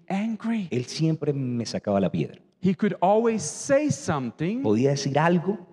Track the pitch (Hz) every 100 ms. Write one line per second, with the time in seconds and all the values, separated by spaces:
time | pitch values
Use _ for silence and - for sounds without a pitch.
0 | - 190 220 214 226 226 180 120 123 -
1 | 160 160 147 139 127 120 113 95 - 98
2 | 92 85 - - _ _ 185 190 208 190
3 | 180 214 233 220 156 - - 277 302 -
4 | - 151 123 - 160 240 269 107 135 139
5 | - 135 165 180 160 220 -